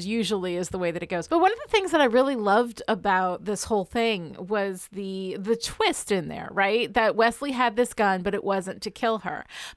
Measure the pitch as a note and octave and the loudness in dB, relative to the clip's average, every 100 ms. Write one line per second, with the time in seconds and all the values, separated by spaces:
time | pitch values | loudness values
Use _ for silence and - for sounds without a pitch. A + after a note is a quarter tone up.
0 | F3+ A3+ F#3+ G#3 F3+ F3 F3 F#3 F3 E3+ | -2 -2 0 0 -2 -2 -4 -2 -2 -2
1 | E3+ F3 E3 E4 F#4 A#4 D5 G#4 F#4 D#4 | -4 -6 0 4 4 2 0 0 2 4
2 | C4+ A#3+ C4+ B3+ G#3 G3+ A#3+ - - G#3+ | 4 6 4 2 4 4 2 -4 -4 -2
3 | G3+ F#3 F#3 F3+ G#3 G3+ - G#3+ F#3 A#3 | 2 2 2 -2 -4 -6 0 -2 0 0
4 | A3+ G#3 E3 - F3+ G#3+ G3 F#3 - G3 | 0 -2 -6 -12 -4 -2 -2 -4 -10 -10
5 | F#3+ F#3+ F#3+ F#3+ G3 D#4+ - - G#4+ - | -8 -6 -6 -6 -2 -2 -2 0 0 0
6 | - G3 D#3 - - G3 G3 A3 A#3 A#3+ | -2 -2 -2 -8 -6 0 2 2 2 2
7 | A3 G3+ A3+ A#3 C#4+ B3 B3 A3 A#3+ - | 4 4 2 2 -4 0 2 2 0 2
8 | G3+ F#3 F#3 G3 G3 G3 F#3 F#3+ G#3+ - | 2 2 0 -2 -2 -2 -2 -8 -10 -2
9 | A#3 A3 - D3+ - - - | -2 -2 -4 -8 -12 -14 -14